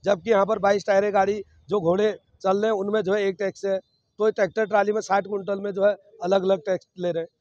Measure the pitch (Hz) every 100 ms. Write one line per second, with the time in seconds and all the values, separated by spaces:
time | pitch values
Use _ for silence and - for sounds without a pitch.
0 | 190 202 180 208 196 214 196 208 - 196
1 | 208 196 196 208 - _ - 185 160 185
2 | 214 185 _ _ 190 196 220 208 202 214
3 | 185 208 196 180 196 - 196 190 _ _
4 | _ - 214 220 190 220 208 208 202 214
5 | - 196 190 202 190 196 208 190 202 196
6 | _ - 180 196 185 196 170 180 _ -
7 | 175 165 165 _